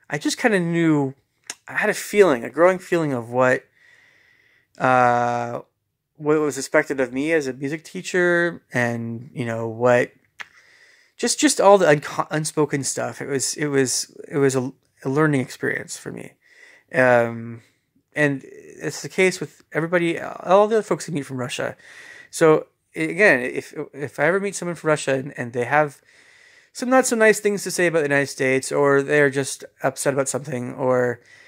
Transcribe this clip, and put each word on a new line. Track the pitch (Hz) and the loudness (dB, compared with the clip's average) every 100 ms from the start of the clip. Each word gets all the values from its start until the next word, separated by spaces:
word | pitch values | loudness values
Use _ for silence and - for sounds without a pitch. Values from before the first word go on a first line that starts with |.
| - | -10
I | 147 | -6
just | 302 - | -4 -2
kinda | 247 196 | 0 2
knew, | 170 170 165 151 135 - _ _ - - - | 0 2 4 2 0 -4 _ _ -20 -18 -12
I | |
had | 135 214 | -4 -2
a | 185 | -2
feeling, | - 208 185 123 | 0 4 4 4
a | 123 | -2
growing | 143 180 185 | 2 4 4
feeling | - 170 156 | 0 -2 0
of | 123 117 | -4 -4
what, | 123 127 131 - _ _ _ _ _ _ _ _ _ _ - | 2 2 2 -2 _ _ _ _ _ _ _ _ _ _ -4
uh, | 131 127 123 120 120 120 120 127 - _ _ _ _ - | 2 4 4 2 0 -4 -6 -10 -14 _ _ _ _ -8
what | 151 156 | -2 0
was | 151 131 | 0 -4
expected | 131 156 151 135 | -2 0 0 -2
of | 123 | -2
me | 131 151 | -2 -2
as | 165 135 | -2 -2
a | |
music | 127 139 156 | -6 -8 -8
teacher, | - 185 180 185 175 175 170 170 _ | -10 -14 -4 0 2 2 0 -4 _
and, | 127 120 117 117 117 127 | -2 -2 -2 -6 -10 -10
you | - 117 | -8 -6
know, | 113 117 | -4 -6
what, | 113 123 123 131 _ _ - - _ _ _ _ _ _ - | 0 4 4 2 _ _ -20 -20 _ _ _ _ _ _ -6
just, | 240 - | -4 0
just | 302 - | 0 4
all | 190 202 | 6 6
the | 165 | 6
unco-, | 151 - - - | 2 0 -6 -4
unspoken | 156 156 - 147 143 | -4 -4 0 0 -2
stuff. | 131 - 120 117 | -4 -6 -6 -8
It | 127 | -6
was, | 139 - - | -4 -4 -4
it | 151 | -2
was, | 139 127 - - - - | 0 0 -2 -6 -12 -8
it | 139 | 0
was | 139 131 | 2 2
a, | 127 - _ _ | -4 -8 _ _
a | 135 | -4
learning | 139 156 139 | 0 2 2
experience | 127 - 131 - - - | -2 -6 -6 -6 -8 -14
for | - | -14
me. | - - _ _ _ - - _ | -14 -16 _ _ _ -20 -20 _
Um, | 151 127 120 117 117 117 117 - _ _ _ _ | 0 4 4 2 -4 -12 -16 -20 _ _ _ _
and | 143 147 135 - | -2 0 0 -8
it's | 73 78 78 156 - | -20 -20 -12 -10 -10
the | 151 | -8
case | - 190 180 | 0 0 0
with | 151 - _ | -8 -14 _
everybody, | 151 165 180 170 165 | -6 -2 0 0 -4
all | - - - 190 208 | -8 -8 2 4 4
the | 226 | 2
other | |
folks | 202 165 - | 0 -4 -4
you | |
meet | 147 135 | -8 -6
from | 131 | -8
Russia. | 120 - 127 - - - - - - | -6 -6 -8 -8 -16 -20 -20 -20 -14
So, | - 160 156 - _ _ 170 | 2 4 4 2 _ _ -8
again, | 160 170 208 135 | -6 2 4 4
if, | 127 139 - - 143 | 2 -6 -8 -10 -14
if | 135 143 - | -10 -10 -2
I | 147 | 0
ever | 196 | 0
meet | 196 - | -2 -6
someone | 175 165 | -8 -4
from | 156 | -2
Russia | 151 - 135 | 0 0 -4
and, | 131 127 | -4 -8
and | 120 | -8
they | 123 120 | -4 0
have | 147 151 - _ _ _ _ _ _ _ - | 0 0 -4 _ _ _ _ _ _ _ -10
some | 247 | 0
not | 262 254 | 2 2
so | 233 | 4
nice | 220 208 | 4 4
things | 208 202 | 0 -2
to | 185 | -4
say | 180 175 | 0 2
about | 160 | 2
the | 143 | 2
United | 143 139 | 0 0
States, | - 131 131 - | -2 0 0 0
or | 143 143 139 | 0 4 4
they're | 139 147 143 | 2 4 4
just | 135 135 - - _ | 2 -4 -6 -14 _
upset | 135 - 147 | -4 -2 -2
about | 135 135 | 0 -2
something, | 131 151 127 123 | -4 -6 -8 -8
or | 135 127 127 123 120 _ - | -4 0 2 0 -4 _ -20